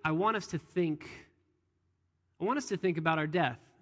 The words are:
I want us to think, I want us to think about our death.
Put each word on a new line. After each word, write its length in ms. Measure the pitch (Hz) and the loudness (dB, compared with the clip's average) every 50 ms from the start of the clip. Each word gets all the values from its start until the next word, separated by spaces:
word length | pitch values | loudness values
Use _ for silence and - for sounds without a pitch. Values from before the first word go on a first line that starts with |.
| - | -2
I 80 | 160 156 | 0 2
want 240 | 165 196 214 226 | 2 2 2 2
us 120 | 208 - - | 0 -2 -4
to 100 | - 151 | -6 -8
think, 500 | - - - 180 175 160 151 151 - - - - - - _ _ _ _ _ _ _ _ _ _ _ _ _ _ _ _ _ _ _ _ _ - | -8 -4 -2 0 0 0 0 -4 -8 -14 -16 -18 -20 -20 _ _ _ _ _ _ _ _ _ _ _ _ _ _ _ _ _ _ _ _ _ -4
I 40 | 165 | -2
want 120 | 208 254 | -2 -2
us 100 | 196 180 | -2 -2
to 100 | - 202 | -4 -4
think 220 | 175 - 185 170 165 | 0 0 0 0 0
about 200 | 160 165 160 160 | 2 2 2 2
our 100 | 151 156 | 2 0
death. 320 | 151 180 156 127 117 - - - _ _ | 2 2 2 2 0 -4 -12 -20 _ _